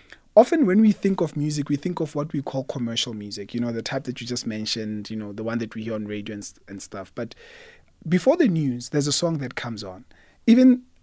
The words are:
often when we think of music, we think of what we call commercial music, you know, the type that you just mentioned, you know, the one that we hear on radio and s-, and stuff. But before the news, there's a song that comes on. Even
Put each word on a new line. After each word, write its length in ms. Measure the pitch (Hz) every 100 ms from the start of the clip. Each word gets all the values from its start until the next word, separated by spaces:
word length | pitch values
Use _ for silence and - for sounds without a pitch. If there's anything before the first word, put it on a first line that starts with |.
| - - _ 208
often 300 | 247 330 208
when 140 | 196
we 120 | 220
think 280 | - 196 190
of 160 | 160 151
music, 320 | 151 151 143
we 80 | 143
think 240 | 180 175
of 140 | 156
what 180 | 147 151
we 80 | 147
call 220 | 131 135
commercial 500 | 135 135 117 117 -
music, 380 | 107 104 101 98
you 60 | 120
know, 120 | 120
the 100 | 113
type 220 | 107 135
that 160 | 131 120
you 60 | 117
just 200 | 120 117
mentioned, 640 | 107 107 113 107 107 101
you 60 | 110
know, 160 | 104
the 100 | 101
one 160 | 110 113
that 160 | 110
we 80 | 113
hear 100 | 107
on 120 | 110 104
radio 280 | 104 104
and 80 | 104
s-, 120 | - - -
and 120 | 98
stuff. 300 | - 101 95
But 200 | - 117 - - - - - _ _ 160
before 280 | 180 262 349
the 120 | 269
news, 420 | 160 143 120 -
there's 160 | 151 143
a 60 |
song 260 | 143 170 160
that 160 | 127 -
comes 260 | 123 107
on. 200 | 101 92 - - _ _ -
Even 360 | 233 254 247 - _